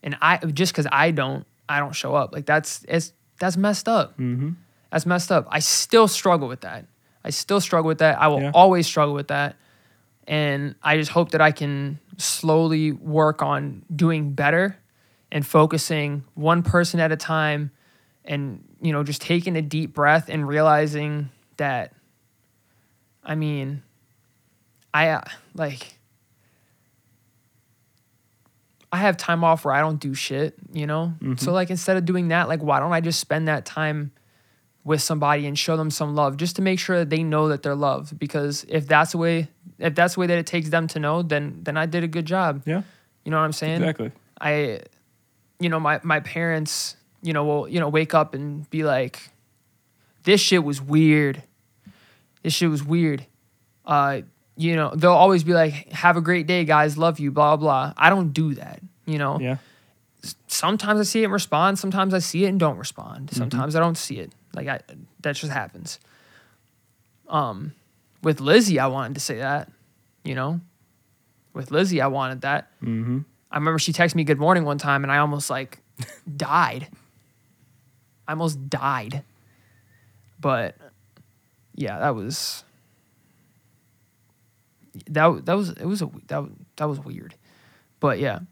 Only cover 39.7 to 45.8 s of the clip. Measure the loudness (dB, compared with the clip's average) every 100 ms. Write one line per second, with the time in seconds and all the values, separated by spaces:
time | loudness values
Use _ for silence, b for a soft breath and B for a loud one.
39.7 | -4 -2 2 2 2 0 0 0 -4 0
40.7 | -2 -2 -4 -2 -2 -2 -2 -4 -8 -6
41.7 | -4 -2 -2 -4 -4 -4 0 0 -2 -4
42.7 | -4 -6 b b _ -4 -2 0 -2 -4
43.7 | 0 -2 -2 -8 -10 _ _ -2 -2 -2
44.7 | -6 -14 _ _ _ _ _ _ _ -2
45.7 | 0